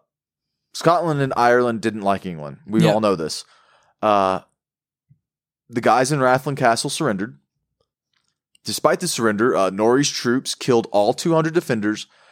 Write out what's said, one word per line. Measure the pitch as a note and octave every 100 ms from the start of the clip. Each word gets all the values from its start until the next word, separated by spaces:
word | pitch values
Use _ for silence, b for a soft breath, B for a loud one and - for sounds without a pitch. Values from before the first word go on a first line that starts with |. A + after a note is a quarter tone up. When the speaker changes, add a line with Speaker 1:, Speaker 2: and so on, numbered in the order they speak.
| _ _ _ _ _ _ _
Speaker 1:
Scotland | - D#3+ E3+ E3+ D3
and | C3+ B2
Ireland | A#2+ B2 B2 A2+
didn't | A2+ G#2+
like | G2 G2 F#2+
England. | E2 D2+ - -
We | G#2+
Speaker 2:
Yeah. | A2
Speaker 1:
all | G#2
know | G#2+ F#2
this. | D#2 - - b b b b b
Uh, | G#2+ G#2 F#2+ F#2 - _ _ _ _ _ _ _ _ _ _ _ -
the | A#2+
guys | A#2 A2+ C3
in | D3+
Rathlin | B2+ C3 C#3+ C#3
Castle | B2+ A2+ D3
surrendered. | - D3 G2 A2 C#3 _ _ _ _ _ _ _ _ _ _ _ _ -
Despite | G#2 D3+ E3+
the | E3+
surrender, | - A2+ G#2 B2 E2+
uh, | F#2+
Norrie's | F#2+ A2 B2+ C#3+
troops | - B2 B2+ - -
killed | - A#2+ G#2
all | G2+ G#2
two | B2+ F3
hundred | D#3+ D#3+
defenders | D#3+ - A#2 G#2 G#2+ - b b